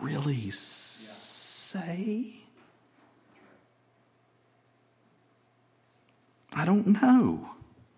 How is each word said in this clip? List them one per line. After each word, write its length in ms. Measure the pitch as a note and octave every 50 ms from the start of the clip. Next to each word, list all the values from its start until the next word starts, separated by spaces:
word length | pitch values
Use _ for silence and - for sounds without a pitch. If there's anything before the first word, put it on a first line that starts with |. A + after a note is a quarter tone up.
really 500 | - C#3+ D#3 C#3+ C#3 D3 C#3 A#2+ G#2+ G2
say? 1900 | F#2+ - - - - - - - - - - - - - - - - - - - - - - - - F#3+ E3+ E3 E3+ F3+ G3+ A3 G#3 A3 B3+ - - - - - _ - - _ _ _ _ _ _ _ _ _ _ _ _ _ _ _ - - - _ _ _ _ _ _ _ _ _ _ _ _ _ _ _ _ _ _ _ _ _ _ _ _ _ _ _ _ _ _ _ _ _ _ _ _ _ _ _ _ _ _ _ _ _ _ _ _ _ _ _ _ _ _ _ _ _ _ _ -
I 120 | D3+ D#3
don't 220 | E3+ G3 G#3 - F#3
know. 600 | G#3 - C4 B3+ B3+ B3+ G3 G2 D#2+ D#2+ - - - - - - - - - _ _